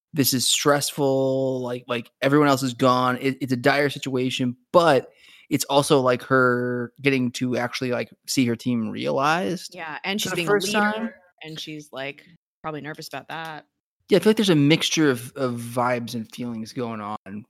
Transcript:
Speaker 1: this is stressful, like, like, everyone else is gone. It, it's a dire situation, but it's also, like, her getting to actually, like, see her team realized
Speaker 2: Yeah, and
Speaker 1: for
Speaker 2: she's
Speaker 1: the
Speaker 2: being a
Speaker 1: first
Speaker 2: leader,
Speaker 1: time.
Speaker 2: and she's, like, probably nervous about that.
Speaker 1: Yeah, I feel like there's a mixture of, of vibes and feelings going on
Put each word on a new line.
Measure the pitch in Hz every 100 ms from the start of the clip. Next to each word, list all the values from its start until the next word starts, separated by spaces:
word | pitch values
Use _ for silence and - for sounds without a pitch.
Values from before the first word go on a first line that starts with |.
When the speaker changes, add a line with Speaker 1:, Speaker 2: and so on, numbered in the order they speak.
| _
Speaker 1:
this | 151 131
is | 127 -
stressful, | - 151 143 135 - 139 135 135 131 131 131
like, | 123 123 127
like, | 120 - -
everyone | 135 147 143
else | 135
is | 131
gone. | 120 131 127 127 123
It, | 135 131
it's | 127
a | 131
dire | 139 139 143
situation, | 143 135 127 127 127 127 123 _
but | 175 170 131 - _ _ - -
it's | 143 -
also, | 139 139 147
like, | 127 123
her | - 131 127 123 123 123 120 -
getting | 139 135 123
to | - 127 120
actually, | 120 - 127
like, | 120 117 - -
see | - 120
her | 117
team | 127 120 110
realized | 104 131 143 143 170 196 185 -
Speaker 2:
Yeah, | 180 160 147
and | 180 208
Speaker 1:
for |
Speaker 2:
she's | 190
Speaker 1:
the | 180
Speaker 2:
being | 170
a |
Speaker 1:
first | 202 190
Speaker 2:
leader, | 214
Speaker 1:
time. | 208 214 226 - _ _
Speaker 2:
and | 156 156
she's, | - 151 147
like, | 131 135 139 _ 170 _ _
probably | 160 151
nervous | 143 156 156
about | 139 131
that. | 151 165 151 _ _ _ _ -
Speaker 1:
Yeah, | 185
I |
feel | 208
like | 220
there's | 196
a |
mixture | 156 143 160 - - 151
of, | 120 120 -
of | 131 120
vibes | 117 123 123 123 117
and | 117 110
feelings | - 120 113 110
going | 139 117 113
on | 104 107 - 104 -